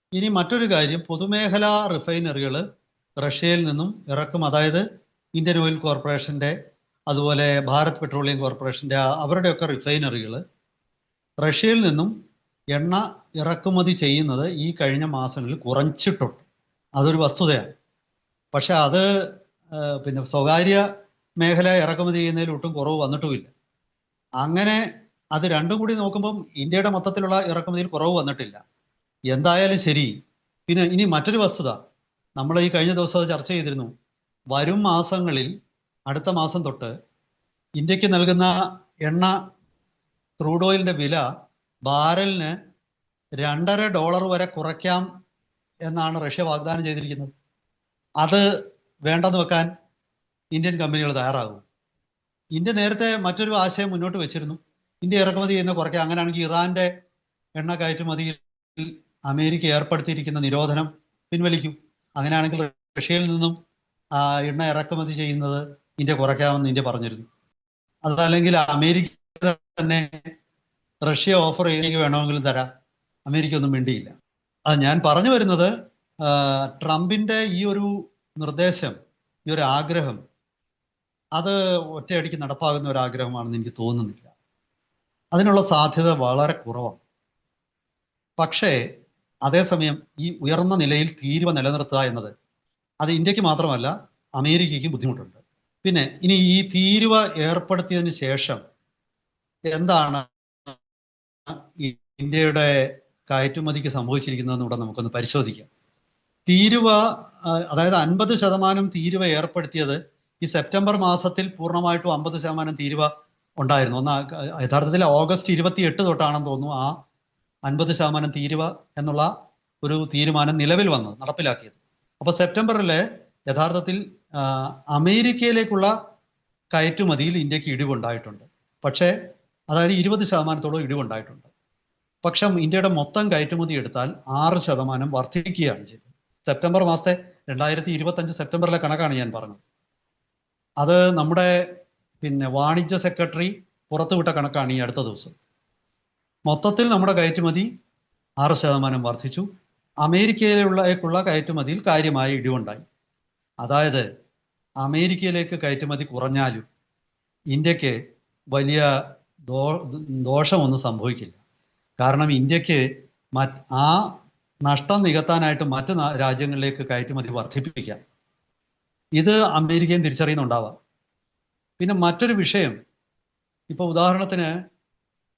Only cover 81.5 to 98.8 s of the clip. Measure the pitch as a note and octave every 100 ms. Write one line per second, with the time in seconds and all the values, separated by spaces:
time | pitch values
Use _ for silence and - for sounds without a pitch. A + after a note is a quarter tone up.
81.5 | G3 F#3+ F3+ D#3 D#3 - E3+ D3+ D#3 C#3
82.5 | C#3 D#3+ D3 C#3+ C3 B2+ B2 B2 B2 A#2
83.5 | A#2 A2+ A#2 A#2 A#2+ G#2+ G2+ _ _ _
84.5 | _ _ _ _ _ _ _ _ F3 G#3
85.5 | G3 G3 D3+ D3+ E3 E3 D3+ B2+ C3 D3
86.5 | - A#2 A#2+ A#2+ F#2 _ _ _ _ _
87.5 | _ _ _ _ _ _ _ _ - E3
88.5 | - G3+ C3 A#2+ - _ _ _ _ C3+
89.5 | E3+ F#3 E3+ D#3 D3 - - E3+ E3+ C#3+
90.5 | E3 F3+ F#3+ C#3+ D3 D#3 - C#3 D#3 F3
91.5 | D3+ C3 D3 C#3 C3+ B2+ A#2 G#2 - _
92.5 | _ _ _ _ - D#3 E3 E3+ G3+ F3+
93.5 | D#3 D#3+ B2 C3 F#3 - _ _ C3+ D3
94.5 | F3 E3+ D3 D#3+ C3+ B2+ C3 - _ _
95.5 | _ _ _ F#3+ E3+ C3 - F3+ F#3+ F3+
96.5 | F#3 F#3+ F3+ F#3+ G#3+ A3 A3 G#3+ D#3+ D#3
97.5 | F3+ F3+ F#3 F#3 F3 E3+ E3 C3 C3+ -
98.5 | A2+ - _